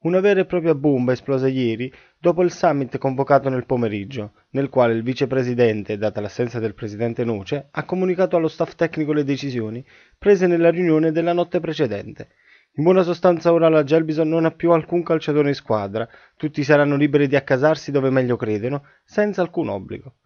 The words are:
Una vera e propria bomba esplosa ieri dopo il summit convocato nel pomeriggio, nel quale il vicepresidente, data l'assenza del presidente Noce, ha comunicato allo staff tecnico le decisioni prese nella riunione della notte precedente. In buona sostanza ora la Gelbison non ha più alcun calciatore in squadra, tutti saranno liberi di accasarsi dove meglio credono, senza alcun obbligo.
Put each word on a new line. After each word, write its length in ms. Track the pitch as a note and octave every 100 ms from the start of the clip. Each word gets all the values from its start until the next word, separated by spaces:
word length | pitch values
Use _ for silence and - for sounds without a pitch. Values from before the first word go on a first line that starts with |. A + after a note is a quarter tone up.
Una 180 | D#3+ F#3
vera 200 | G3 F#3+
e 60 | F#3
propria 280 | F3+ E3
bomba 380 | D3 D3 C3+ B2
esplosa 340 | B2+ - C3+ C3
ieri 460 | C3 A#2+ A2+ B2+ - _ _
dopo 220 | F3 E3
il 100 | F3+
summit 460 | E3+ F3+ C#3+ C3+ C3+
convocato 540 | C#3 C3 C3+ C#3+ C3+
nel 160 | C3 A#2
pomeriggio, 640 | B2+ A#2 G#2 G2+ G#2 G#2 _ _
nel 180 | C3 C#3
quale 240 | - A#2+
il 80 | A2+
vicepresidente, 960 | A#2 B2+ C3 C3 B2 A#2+ A#2 G#2+ G2+ G#2+
data 240 | G#2 G#2
l'assenza 360 | G#2 - B2 A#2
del 140 | A2
presidente 500 | - A2 G#2 A#2 A#2
Noce, 460 | A#2+ G#2+ F#2+ C#3+ C#3
ha 140 | -
comunicato 500 | D3 F#3 F#3 F3+ F#3
allo 140 | E3+ D#3+
staff 280 | - E3 -
tecnico 360 | E3 D#3+ D3+
le 120 | D3+
decisioni 600 | C#3 C#3 C#3+ B2 A2 A#2 - _ _ _
prese 300 | G3+ G3 F3+
nella 240 | E3+ E3+
riunione 420 | E3+ F3 D#3 D#3+
della 220 | D#3 E3+
notte 260 | F3 F3 F3
precedente. 680 | D#3+ D3+ C3+ G2+ A2 - - _ _ _ _ -
In 80 |
buona 180 | D#3 F#3
sostanza 500 | F3 E3+ F#3 F3 E3+
ora 160 | E3+ E3
la 160 | D#3
Gelbison 420 | C#3+ D#3+ D#3+ D3+ D#3
non 200 | E3 D#3+
ha 60 |
più 180 | D#3 E3+
alcun 320 | E3 D#3 F3
calciatore 460 | E3 E3 D#3 D3 C#3+
in 60 |
squadra, 540 | C#3 - A2 G2+ G#2 A2+ - _
tutti 300 | _ D#3 D3
saranno 320 | C#3 D3 D3 C#3+
liberi 320 | D3 C#3+ C#3+
di 80 | C#3
accasarsi 540 | - C3 D3 D#3 -
dove 180 | C#3+ C3+
meglio 280 | C3 B2+ A#2+
credono, 500 | A2 G#2+ A#2 C#3 _ _
senza 380 | _ - G#3 G3
alcun 260 | F3 F3 C3+
obbligo. 460 | G2+ G2 G2+ C3+ _